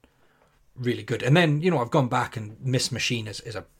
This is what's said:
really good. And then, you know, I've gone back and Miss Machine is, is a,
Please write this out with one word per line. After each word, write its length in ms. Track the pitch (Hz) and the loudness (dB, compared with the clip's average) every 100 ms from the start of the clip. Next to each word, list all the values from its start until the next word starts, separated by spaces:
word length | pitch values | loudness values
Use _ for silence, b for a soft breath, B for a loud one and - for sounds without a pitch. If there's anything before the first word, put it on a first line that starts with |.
| b b b b b b _ - | b b b b b b _ -6
really 280 | 120 107 | -2 -2
good. 180 | 104 113 | -2 -2
And 140 | 123 170 | 4 4
then, 240 | 165 147 | 4 2
you 100 | 180 | 2
know, 100 | 151 | 2
I've 100 | 117 | 2
gone 180 | 160 123 | 2 2
back 280 | 127 120 117 | 0 -2 -6
and 200 | 107 110 | -10 -8
Miss 300 | 131 127 - | -2 0 0
Machine 360 | 117 - 117 107 | -2 -2 -4 -6
is, 120 | - | -10
is 140 | - | -10
a, 100 | 101 - | -12 -12